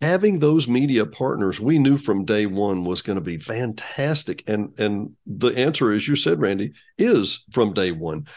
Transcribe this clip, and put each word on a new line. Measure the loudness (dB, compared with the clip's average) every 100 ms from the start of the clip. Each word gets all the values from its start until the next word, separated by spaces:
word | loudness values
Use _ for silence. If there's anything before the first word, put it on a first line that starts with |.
Having | 0 2 2 4
those | 4 4 4
media | 2 2 2 0
partners, | -2 -4 0 -2 0
we | 2 4
knew | 4 4
from | 2 -2 0
day | 0 0
one | 0 -2 0 -2
was | -4
gonna | -4 -4
be | -4 -8
fantastic. | -8 -6 -6 -8 -10 -4 -2 -2 -4 -8 -4
And, | -4 -4 -4
and | -2 -2 -6 -12 -14
the | -2 0
answer, | 2 0 2 0
as | 0 0
you | 0
said, | 0 0
Randy, | 0 0 -4 -10 _ -2
is | 2 2 2 -4 -4
from | 0 0
day | 0 -2
one. | -2 -6 -8 -10